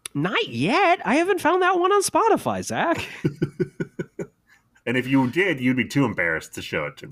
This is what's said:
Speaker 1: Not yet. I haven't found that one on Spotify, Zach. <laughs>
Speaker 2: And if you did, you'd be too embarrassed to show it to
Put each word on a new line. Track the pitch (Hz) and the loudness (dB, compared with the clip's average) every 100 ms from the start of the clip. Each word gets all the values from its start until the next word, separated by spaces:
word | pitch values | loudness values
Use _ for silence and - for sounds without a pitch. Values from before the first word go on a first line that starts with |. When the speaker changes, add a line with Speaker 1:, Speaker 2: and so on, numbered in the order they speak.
| - 143 | -8 -4
Speaker 1:
Not | 170 453 453 | -2 -2 -2
yet. | 117 151 320 370 381 - | -2 0 2 2 2 2
I | 277 | 2
haven't | 349 392 | 2 2
found | 294 370 | 2 2
that | 359 370 | 2 2
one | 370 | 2
on | 415 | 2
Spotify, | 370 320 453 381 123 95 | 2 2 4 2 0 -4
Zach. | 95 120 285 330 - - | -4 -2 0 -2 -6 -6
<laughs> | 151 - - - - - - - - - - _ _ _ _ _ - | -6 -2 -4 -4 -6 -6 -10 -12 -12 -12 -14 _ _ _ _ _ -4
Speaker 2:
And | 123 | -2
if | 123 | 2
you | 135 127 | 2 2
did, | 139 196 139 | 0 0 0
you'd | 127 127 | 0 0
be | 107 | 0
too | 143 123 | 0 0
embarrassed | 92 85 80 - - | 0 -2 -2 -6 -12
to | |
show | - 82 73 | -6 -4 -4
it | - | -8
to | 76 | -18